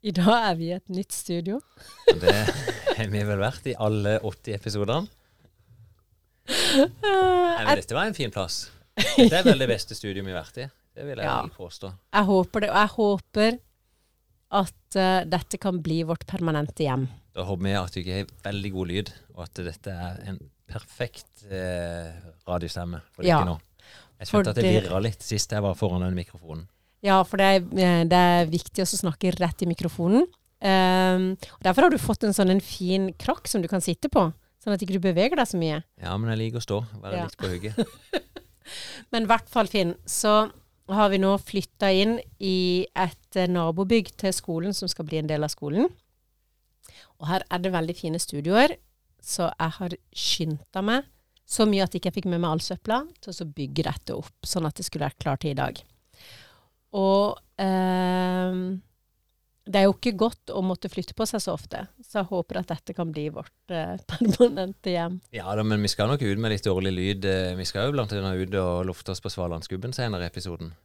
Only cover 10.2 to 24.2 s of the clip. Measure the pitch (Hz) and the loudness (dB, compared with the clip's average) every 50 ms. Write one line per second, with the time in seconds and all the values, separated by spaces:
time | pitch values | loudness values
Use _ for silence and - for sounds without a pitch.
10.2 | 98 95 92 87 78 - - - 127 135 _ _ _ _ _ - 139 143 135 113 | -6 -6 -6 -8 -8 -10 -12 -12 -12 -12 _ _ _ _ _ -14 -12 -10 -8 -6
11.2 | 104 - 131 120 120 - - _ 92 85 - - - 95 95 - _ _ - 202 | -4 -2 -2 -2 -4 -6 -10 _ -16 -16 -14 -14 -14 -14 -14 -16 _ _ 2 2
12.2 | 208 190 202 190 180 - - 220 202 208 - 196 208 208 - - 220 208 202 185 | 4 6 4 4 4 2 -2 -4 -2 2 4 4 2 2 2 0 2 2 2 0
13.2 | - _ _ 214 214 226 240 247 _ _ _ _ _ _ _ _ _ _ _ _ | -2 _ _ 2 2 2 2 0 _ _ _ _ _ _ _ _ _ _ _ _
14.2 | _ _ _ _ _ _ - 202 196 - - _ _ _ - 190 190 185 185 185 | _ _ _ _ _ _ 0 0 0 0 -4 _ _ _ -2 0 2 2 2 2
15.2 | - 160 165 175 - - - 196 - 202 180 180 151 160 160 165 165 160 165 165 | 0 0 -4 -4 -4 -6 -10 -4 -2 -2 -2 -2 -2 -2 -2 -2 0 -2 -4 -6
16.2 | - - - 190 175 165 156 151 147 151 - - 160 143 127 131 131 127 - - | -6 -8 -6 -2 -2 0 0 0 -2 -4 -2 -2 0 0 0 0 -2 -4 -6 -14
17.2 | _ _ _ - 90 95 98 87 92 98 98 101 90 87 - 95 85 92 90 98 | _ _ _ -8 -4 -4 -4 -2 0 0 0 0 -2 -4 -6 -8 -6 -4 -4 -4
18.2 | 101 - - - - 98 101 101 98 101 95 92 92 85 87 98 98 - - - | -6 -6 -10 -12 -8 -6 -6 -4 -6 -4 -4 -4 -4 -2 -2 -4 -4 -6 -10 -20
19.2 | - _ - 90 87 - _ - 90 87 80 - - 98 92 87 90 87 90 - | -20 _ -16 -16 -16 -14 _ -10 -10 -10 -10 -12 -12 -12 -10 -8 -8 -10 -10 -12
20.2 | - 101 95 - - - _ _ _ _ - 113 - - - - 123 120 - - | -12 -12 -12 -12 -14 -20 _ _ _ _ -14 -14 -14 -14 -8 -8 -8 -8 -8 -16
21.2 | - _ _ - 107 104 98 95 92 92 90 87 87 85 85 85 85 82 80 87 | -20 _ _ -20 -16 -12 -8 -6 -4 -4 -4 -4 -6 -6 -8 -8 -10 -12 -14 -16
22.2 | 87 85 80 _ _ - 90 87 87 82 - 87 87 85 87 80 - _ _ - | -18 -20 -20 _ _ -4 -4 -4 -4 -6 -8 -8 -8 -8 -10 -12 -14 _ _ -4
23.2 | - 180 165 151 139 90 82 76 - _ _ _ _ - - - - _ _ _ | 0 2 4 4 2 2 -2 -4 -8 _ _ _ _ -20 -20 -20 -20 _ _ _